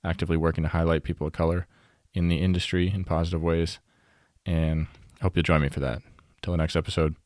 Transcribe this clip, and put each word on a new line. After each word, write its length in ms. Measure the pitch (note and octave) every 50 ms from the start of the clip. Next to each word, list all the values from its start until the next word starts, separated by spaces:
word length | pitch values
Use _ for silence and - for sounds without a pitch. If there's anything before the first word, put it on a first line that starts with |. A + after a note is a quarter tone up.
| -
actively 320 | F#2 E2 - - E2+ E2+
working 260 | D#2+ D#2+ E2 E2 - D#2+
to 60 | D2+
highlight 340 | - E2 E2 E2 E2 D#2 -
people 240 | - E2 - D#2
of 60 | D2+ -
color 340 | - E2 E2 E2+ F2+ F2+ _ _ _ _ _ _ _ _ _ _
in 160 | F#2+ F2 E2+
the 80 | E2+
industry 520 | D2 F2+ F#2+ F2+ F2 - - - F2+ F2 F#2
in 140 | G2 F#2+ F#2
positive 380 | - E2+ E2 E2+ E2+ F2+ D#2+
ways, 380 | D#2+ E2+ E2 E2 E2 E2 - - _ _ _ _ _ _ _ _ _ _ _ _ _
and 420 | F#2+ E2+ D#2+ D#2+ D#2+ D#2+ D#2+ D#2+ - - - - - - -
I 40 | -
hope 120 | F#2 -
you'll 80 | F2+ D#2+
join 180 | - E2 D#2
me 80 | D2 C#2
for 120 | - -
that. 200 | C2+ C2 A#1+ B1 - - - - _ _ _ _
Till 120 | - F2 F2
the 40 |
next 180 | E2+ D#2 D#2 -
episode 400 | E2 D#2 - - - D#2+ D#2 D#2+ - _